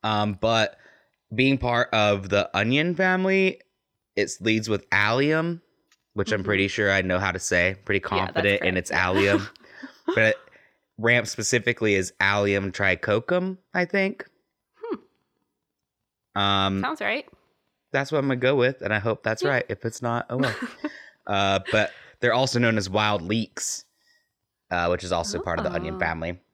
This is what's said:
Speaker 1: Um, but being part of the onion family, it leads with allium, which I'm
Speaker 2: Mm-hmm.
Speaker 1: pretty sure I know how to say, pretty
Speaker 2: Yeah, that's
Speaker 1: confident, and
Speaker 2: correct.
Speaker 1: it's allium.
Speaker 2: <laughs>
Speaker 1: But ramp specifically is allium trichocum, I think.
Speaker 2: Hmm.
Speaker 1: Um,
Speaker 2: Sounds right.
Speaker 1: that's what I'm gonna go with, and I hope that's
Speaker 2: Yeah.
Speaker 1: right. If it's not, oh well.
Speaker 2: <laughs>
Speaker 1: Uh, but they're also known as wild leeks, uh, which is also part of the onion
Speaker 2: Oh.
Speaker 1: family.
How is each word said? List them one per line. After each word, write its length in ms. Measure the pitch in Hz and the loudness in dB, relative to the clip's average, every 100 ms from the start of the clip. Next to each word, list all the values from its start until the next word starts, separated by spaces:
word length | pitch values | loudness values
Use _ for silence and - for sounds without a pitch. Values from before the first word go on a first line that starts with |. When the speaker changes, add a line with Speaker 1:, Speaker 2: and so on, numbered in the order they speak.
Speaker 1:
Um, 360 | 110 107 104 95 | 0 0 0 0
but 380 | 110 113 107 - - _ _ _ _ 113 | 0 2 0 -2 -20 _ _ _ _ 0
being 220 | 131 135 | 2 2
part 320 | 127 120 123 | 0 0 2
of 360 | 110 104 101 98 | 2 4 2 2
the 200 | 101 - 95 | 0 2 0
onion 400 | 107 135 170 175 | 2 2 0 0
family, 640 | 185 185 190 190 190 - _ _ _ _ _ - | 0 2 2 2 2 -2 _ _ _ _ _ -4
it 160 | 98 - | -4 -2
leads 300 | 104 110 110 | 0 0 2
with 160 | 101 - | -4 0
allium, 680 | 98 104 120 143 156 165 170 _ _ _ _ _ | 0 2 2 2 2 -2 -6 _ _ _ _ _
which 180 | - 98 | -6 -2
I'm 80 | 107 | -2
Speaker 2:
Mm-hmm. 60 | 95 | 0
Speaker 1:
pretty 220 | 101 98 | 0 0
sure 200 | - 104 | 2 2
I 120 | 98 | 2
know 180 | 92 92 | 2 0
how 140 | 95 | 0
to 60 | 92 | -2
say, 360 | - 90 87 98 | 0 2 2 0
pretty 160 | - 98 | -4 -4
Speaker 2:
Yeah, 280 | - 92 95 | 0 -2 -2
that's 0 | |
Speaker 1:
confident, 340 | - 101 101 | 0 0 2
and 140 | 92 92 | 0 -2
Speaker 2:
correct. 20 | |
Speaker 1:
it's 140 | 90 | -2
allium. 560 | 82 90 95 98 101 98 | 0 2 2 2 2 -2
Speaker 2:
<laughs> 40 | - - - - - - 349 | -16 -20 -20 -20 -10 -4 2
Speaker 1:
But 220 | 110 107 - _ _ _ _ - | 2 2 -6 _ _ _ _ -4
ramp 300 | 113 120 113 | 2 2 0
specifically 680 | - 107 123 113 117 110 | -6 0 0 0 0 2
is 200 | 98 92 _ | 2 0 _
allium 500 | 98 104 101 98 98 | 2 2 2 0 -2
trichocum, 880 | - 98 90 - 107 - 180 185 185 _ | -2 0 0 0 -2 0 -2 -2 -8 _
I 100 | 185 | -4
think. 420 | 175 196 190 - - _ _ _ _ _ | -2 0 -2 -4 -16 _ _ _ _ _
Speaker 2:
Hmm. 140 | 453 415 _ _ _ _ _ _ _ _ _ _ _ _ _ 98 | -10 -10 _ _ _ _ _ _ _ _ _ _ _ _ _ -2
Speaker 1:
Um, 400 | 101 98 98 98 | 0 2 2 0
Speaker 2:
Sounds 200 | 160 302 | -4 -4
right. 260 | 101 247 - _ _ _ _ _ _ | -4 -6 -8 _ _ _ _ _ _
Speaker 1:
that's 180 | 139 139 | -6 -2
what 60 | 151 | -2
I'm 60 | 135 | 0
gonna 100 | 127 | 0
go 180 | 123 143 | 2 4
with, 260 | 123 135 | 2 0
and 120 | - | -2
I 60 | 107 | -2
hope 220 | 107 107 | 0 -2
that's 220 | - 110 | -2 -2
Speaker 2:
Yeah. 60 | 359 | 0
Speaker 1:
right. 160 | 131 - | 0 -2
If 140 | 107 117 | -6 -6
it's 160 | - | -6
not, 240 | 120 120 - | -4 -4 -4
oh 80 | 127 | -2
well. 180 | 131 104 | -2 -4
Speaker 2:
<laughs> 680 | 233 - 302 - - _ - | -10 -8 -12 -12 -20 _ -4
Speaker 1:
Uh, 320 | 98 98 98 95 | 0 2 0 0
but 200 | 110 104 - - _ | 0 0 -4 -20 _
they're 120 | 120 | 0
also 240 | 117 131 123 | 2 0 2
known 200 | 120 110 | 2 2
as 120 | 92 | 0
wild 320 | 101 104 104 | 2 2 0
leeks, 600 | 85 113 110 - - - - _ _ _ _ _ _ _ _ | -2 -2 -4 -8 -8 -8 -12 _ _ _ _ _ _ _ _
uh, 160 | 87 87 | -2 0
which 160 | 87 | -2
is 80 | 92 | -2
also 280 | 87 85 - | -2 -2 -6
part 200 | - 85 | -4 -4
of 60 | - | -2
the 80 | |
onion 220 | 87 90 92 | -4 -6 -4
Speaker 2:
Oh. 40 | |
Speaker 1:
family. 400 | 82 82 82 90 _ | -4 -4 -6 -10 _